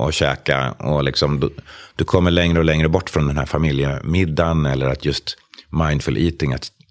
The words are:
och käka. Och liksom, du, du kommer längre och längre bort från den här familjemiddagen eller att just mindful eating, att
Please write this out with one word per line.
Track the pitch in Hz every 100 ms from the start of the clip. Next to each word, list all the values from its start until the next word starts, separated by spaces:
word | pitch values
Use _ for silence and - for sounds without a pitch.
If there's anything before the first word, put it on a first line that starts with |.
och | 76
käka. | - 73 67 - 67 65 -
Och | - 73
liksom, | 69 65 71 71
du, | 69 - - - - -
du |
kommer | 101 92 90
längre | 87 85 82
och |
längre | 80 78 80
bort | 92 -
från | 82 73
den | 71
här | 65
familjemiddagen | 73 78 69 69 69 - 87 90 73 82 80 71
eller | 65 67
att | 65
just | 73 67 - - _ - _
mindful | 78 78 76 71 -
eating, | 85 78 73
att | 65 - _ _